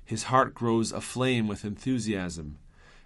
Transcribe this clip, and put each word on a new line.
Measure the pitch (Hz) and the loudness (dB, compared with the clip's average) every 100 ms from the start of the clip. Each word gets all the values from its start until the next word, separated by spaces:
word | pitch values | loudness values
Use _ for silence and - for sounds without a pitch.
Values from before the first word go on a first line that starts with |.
his | - 110 | -6 -6
heart | - 131 127 | 2 4 4
grows | - 117 113 110 | 2 2 2 2
aflame | - - 120 127 123 107 | -2 -6 0 2 2 2
with | 98 | -2
enthusiasm, | 107 101 131 127 107 98 90 82 73 71 - - - - | -6 -4 0 0 0 -2 -2 -6 -10 -12 -16 -20 -20 -20